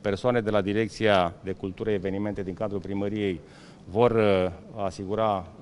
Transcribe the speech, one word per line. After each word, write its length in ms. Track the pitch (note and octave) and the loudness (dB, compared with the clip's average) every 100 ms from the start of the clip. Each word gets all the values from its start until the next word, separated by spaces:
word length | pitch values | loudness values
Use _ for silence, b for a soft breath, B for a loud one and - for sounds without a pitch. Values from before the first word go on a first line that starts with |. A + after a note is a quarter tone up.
persoane 400 | G#2 G2 B2 B2 | -4 0 0 0
de 100 | G#2+ | 2
la 100 | G#2 | 0
Direcția 760 | F#2+ G#2 A2 - A2 G2 F2 F#2+ | 2 0 -2 0 4 4 2 -2
de 80 | F#2 | -8
Cultură 380 | F#2 G2 F#2 A2 | -6 -8 -6 -2
Evenimente 520 | G2+ F#2+ G2 G#2 G2 | -2 -2 -4 -4 -6
din 120 | F#2+ | -8
cadrul 260 | E2+ G#2+ G2 | -6 -6 -6
primăriei 600 | F#2+ G2 G2+ G#2+ G2+ E2 - B B B - | -6 -4 -4 -2 -2 -4 -8 B B B -4
vor, 200 | G2 A#2+ | 4 4
uh, 760 | A2+ G#2+ F#2+ F#2 E2+ - A#2 | 6 4 4 2 -4 -14 -6
asigura, 600 | G2 F#2 F#2+ G#2+ A2 G2 E2+ - | -6 -6 -4 0 2 0 -4 -12